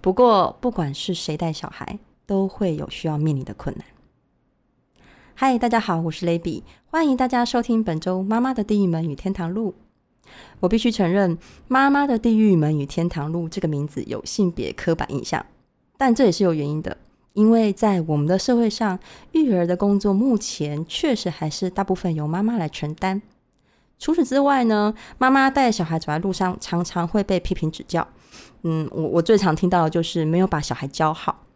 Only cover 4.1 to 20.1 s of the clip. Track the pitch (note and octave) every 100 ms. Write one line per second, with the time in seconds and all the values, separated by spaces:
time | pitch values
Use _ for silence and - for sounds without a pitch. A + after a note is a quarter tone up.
4.1 | _ _ _ _ _ _ _ _ _ _
5.1 | _ _ - C4+ B3 A#3+ A3+ G#3+ E3+ E3
6.1 | D#3 E3+ E3+ E3+ D#3 - - _ D#4 D#4+
7.1 | B3+ B3+ B3 A#3+ B3 A#3+ A3+ A3 D#3 F#3
8.1 | F#3 F#3+ A3 B3+ B3 G#3 G#3+ F#3+ E3 E3
9.1 | C#3 F#3+ F#3+ E3+ F#3 A3 - _ _ _
10.1 | _ _ - - - F3+ A3 A#3 A3 F3+
11.1 | F#3+ F#3+ E3 - - - B3+ C#4 C#4 C#4+
12.1 | A#3 A#3 A3 A3 F3+ D3+ D#3 C#3 - E3+
13.1 | E3 D3 E3+ E3 E3 E3 D3 D3 - -
14.1 | A2 - - F#3+ E3+ F#2+ - - E3 -
15.1 | C#3 - - - _ _ _ _ _ C4+
16.1 | A#3 B3 E3 F#3+ D#3+ D3 D3+ - - _
17.1 | _ _ - G#3+ A3+ G#3+ G3 A3 F#3+ D#3+
18.1 | D3+ D3 F#3 - A#3+ A#3 - A3 F#3 -
19.1 | - - D#4+ D4+ F#3+ F3 F3+ G3+ G3+ G3+